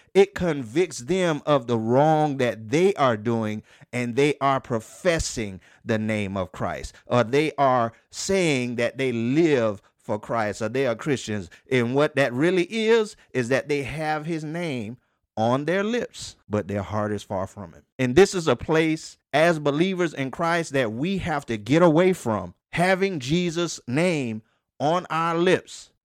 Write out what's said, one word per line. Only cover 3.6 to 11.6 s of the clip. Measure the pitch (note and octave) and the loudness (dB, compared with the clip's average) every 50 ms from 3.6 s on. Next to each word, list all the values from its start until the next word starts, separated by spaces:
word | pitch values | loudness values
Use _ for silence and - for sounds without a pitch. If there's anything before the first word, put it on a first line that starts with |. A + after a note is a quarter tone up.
| - _ - - - _ | -10 _ -20 -20 -14 _
and | - B2 B2 A#2+ A2+ | -6 -6 -4 -2 2
they | B2+ C#3+ D3+ - - | 2 2 2 2 0
are | C3+ C#3 C3+ B2+ | 0 0 0 0
professing | - - B2 A2 A2 - - - - F#3 E3 D#3+ - - - B2+ A2 G2+ F#2+ F#2 - _ _ _ - | -2 -2 -4 -4 -4 -8 -10 -4 0 0 0 0 0 -4 -6 -6 -8 -8 -8 -12 -16 _ _ _ -4
the | A#2 A#2 A2 | -2 -2 0
name | A2 G#2+ A2 G#2+ G#2 F#2+ G2 | 0 0 -2 -2 -2 -2 -4
of | G2 F#2 - | -4 -6 -6
Christ, | - - B2 F2+ D#2 C2+ - - - - _ | -6 -6 -6 -6 -6 -6 -10 -12 -16 -14 _
or | - A#2+ B2 A#2 | 0 2 2 2
they | G#2+ B2+ C#3+ D#3 D3+ - - | 2 2 2 2 2 0 2
are | C#3 C3 B2+ B2 A#2 A2+ - _ _ _ | 2 2 4 2 0 -2 -4 _ _ _
saying | - - - - F#3+ G3 F3+ E3 C#3+ B2+ B2 A#2+ A#2+ | -12 -8 -4 -2 0 0 2 2 2 0 -2 -2 -2
that | A#2 A#2+ A2+ - B2+ | -2 -2 -2 -2 -2
they | C3+ C3 | -2 -2
live | A#2+ A#2 A2+ A#2+ C3+ D#3 F3 D#3+ D3 B2 A2+ A2 G2+ G2 _ _ _ | 0 0 0 2 2 4 4 4 4 4 2 2 -2 -4 _ _ _
for | _ _ - A2 G#2 | _ _ -6 -6 -6
Christ, | - - B2+ A#2 G#2+ G#2 G2 - | -4 -4 -2 -2 -2 -2 -4 -4
or | A2+ A2 | -6 -4
they | A#2+ C3+ C3+ | -2 0 0
are | B2 A2+ | 0 -2
Christians. | G#2 - D#3+ C3+ A2+ - - G#2+ G#2 F2+ E2 - - | -2 -2 -2 -2 -2 -2 -4 -6 -6 -8 -10 -16 -14